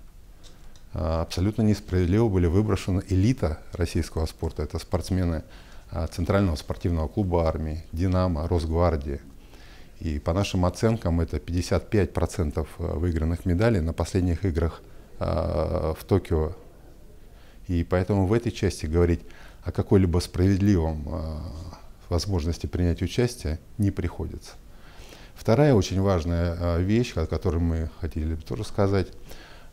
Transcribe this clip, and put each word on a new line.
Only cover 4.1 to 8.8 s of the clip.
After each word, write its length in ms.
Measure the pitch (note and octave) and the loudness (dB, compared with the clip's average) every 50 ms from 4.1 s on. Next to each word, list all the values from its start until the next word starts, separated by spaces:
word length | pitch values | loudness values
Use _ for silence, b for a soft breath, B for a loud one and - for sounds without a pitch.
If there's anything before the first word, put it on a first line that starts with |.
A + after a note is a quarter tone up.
| - E2 E2 | -2 -4 -4
спорта. 360 | E2+ - - - E2 - - E2 | -4 -4 -4 -6 -6 -4 -4 -6
Это 160 | D2 - - | -4 -4 -6
спортсмены, 640 | - - - G2 F2 - F#2 F#2 F2+ E2+ E2 D#2 - B B B B B B B B B | -6 -2 -4 -2 -2 0 0 0 2 0 0 -2 -4 B B B B B B B B B
э, 160 | - E2+ E2 D#2+ | -6 -4 -4 -4
Центрального 460 | - - F2 - F#2+ G2 G2+ F#2 D#2+ | -4 -4 0 2 4 4 4 2 0
спортивного 520 | - - - - - - F#2+ E2+ D#2+ D#2 D2+ | -2 -4 -6 -6 -2 -2 0 0 0 0 -2
клуба 400 | - A2 G#2 F#2 F2 E2+ E2 D#2+ | 0 0 0 2 2 2 2 2
армии, 360 | D#2 D#2+ D#2+ D#2 D#2 E2 - - - | 2 0 -2 -4 -6 -6 -8 -8 -4
«Динамо», 540 | E2 F2+ G2 F2+ F#2 F#2 F#2 F2 D2+ D#2 E2+ | -2 0 2 2 2 2 2 0 -2 -2 0
Росгвардии. 720 | F2+ E2+ D#2 D#2+ D#2+ E2 | 0 0 0 0 2 2